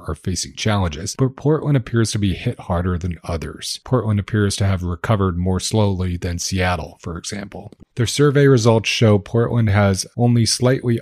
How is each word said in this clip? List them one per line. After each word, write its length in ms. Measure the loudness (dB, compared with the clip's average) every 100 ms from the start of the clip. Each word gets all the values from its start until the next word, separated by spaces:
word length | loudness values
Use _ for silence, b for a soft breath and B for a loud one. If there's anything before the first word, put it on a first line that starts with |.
| -10
are 80 |
facing 400 | -8 -6 -6 -6
challenges, 600 | -4 -2 0 0 -4 -8 -2
but 180 | -2 0
Portland 400 | 0 0 2 0
appears 360 | 0 0 0
to 60 | 0
be 140 | 0
hit 260 | 0 -4 -6
harder 380 | -4 -2 0 -2
than 240 | -4 -8
others. 560 | -8 -8 -8 -10 -12 -10
Portland 340 | -2 -2 0 -2
appears 380 | 0 0 0 0
to 80 | -2
have 160 | -2
recovered 540 | -4 -6 -2 0 0 0
more 240 | -2 -2
slowly 560 | -2 0 0 0 -4 -4
than 220 | -6 -6
Seattle, 580 | -4 -2 -2 -2 -8 -14
for 160 | -12 -10
example. 560 | -10 -12 -12 -14 -18 -20 -14 -6
Their 100 | -4
survey 400 | 2 4 6 6
results 420 | 6 6 2 2
show 300 | 2 4 4
Portland 500 | 2 -2 0 2 2
has 300 | 4 4 2 -4 0
only 300 | 2 4 2
slightly 540 | 2 2 2 0 -2